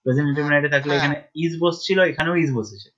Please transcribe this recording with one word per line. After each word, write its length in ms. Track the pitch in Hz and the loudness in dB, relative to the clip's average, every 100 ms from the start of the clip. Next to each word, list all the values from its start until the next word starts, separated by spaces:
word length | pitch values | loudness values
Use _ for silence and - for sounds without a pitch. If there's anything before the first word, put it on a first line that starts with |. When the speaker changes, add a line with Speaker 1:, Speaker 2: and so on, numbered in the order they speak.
Speaker 1:
প্রেজেন্ট 260 | - 131 147 | 0 0 0
Speaker 2:
হ্যাঁ, 60 | |
Speaker 1:
ইনডেফিনাইটে 360 | 143 147 147 143 | 0 2 2 2
থাকলে 240 | 143 143 | 0 0
Speaker 2:
হ্যাঁ। 80 | 143 | 0
Speaker 1:
এখানে 160 | 147 143 - 151 | 0 -2 -8 -4
is 160 | 165 165 | -4 0
বসছিল, 380 | 170 170 - 190 180 | 0 0 -2 2 2
এখানেও 240 | 143 156 | 2 -2
is 160 | 175 156 127 | 0 0 -2
বসেছে 320 | 107 - - | -4 -12 -20